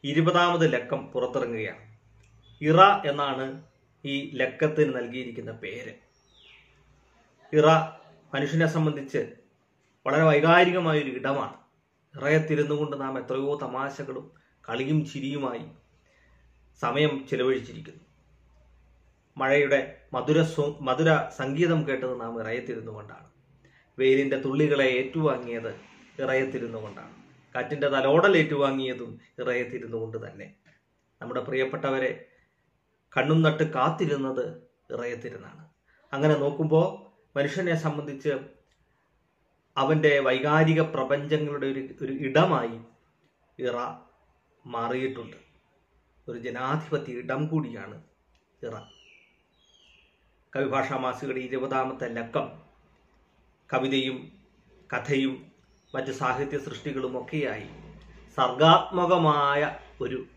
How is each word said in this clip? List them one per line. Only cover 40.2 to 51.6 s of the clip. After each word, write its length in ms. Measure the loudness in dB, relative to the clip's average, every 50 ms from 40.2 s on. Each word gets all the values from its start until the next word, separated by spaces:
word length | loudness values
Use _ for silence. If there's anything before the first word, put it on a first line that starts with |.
| 4
വൈകാരിക 540 | 2 2 2 2 4 6 6 6 6 6 4 2 0 0
പ്രപഞ്ചങ്ങളുടെ 760 | -4 0 0 0 -2 0 -2 -2 -2 -2 -2 -4 -4 -4 -4 -4
ഒരു, 100 | -4 -8 -10 -12 -10 -8
ഒരു 100 | -8 -6 -4 -4
ഇടമായി 500 | 2 4 4 4 4 2 0 -2 -4 -8 -10 -16 -20 _ _ _ _ _ _ _ _ _ _ _ _ _ -6
ഇറ 160 | -6 -4 -4 -4 -6 -8 -10 -14 -18 _ _ _ _ _ _ _ _ _ _ _ _
മാറിയിട്ടുണ്ട്. 720 | -10 -6 -6 -4 -2 -2 -4 -4 -6 -6 -8 -12 -16 -18 -20 _ _ _ _ _ _ _ _ _ _ _ _ _ _ _ _ _
ഒരു 100 | -12 -12 -10 -10
ജനാധിപത്യ 760 | -10 -8 -6 -2 -2 -2 -2 -2 -4 -6 -6 -4 -6 -10 -12
ഇടം 200 | -6 -6 -4 -4 -2 -2
കൂടിയാണ് 460 | -2 -2 -4 -4 -10 -12 -14 -14 -16 -20 -20 _ _ _ _ _ _ _ _ _ _ _
ഇറ. 140 | -12 -12 -12 -12 -16 -18 -20 _ _ _ -20 -20 _ _ _ _ _ _ _ _ _ _ _ _ _ _ _ _ _ _ _ _ _ _ _ _ _ _ -4
കവിഭാഷാ 440 | -4 -2 0 0 -2 -2 -2 -4
മാസികയുടെ 440 | -4 -4 -4 -4 -6 -8 -8 -6 -8 -6 -6
ഇരുപതാമത്തെ 580 | -6 -6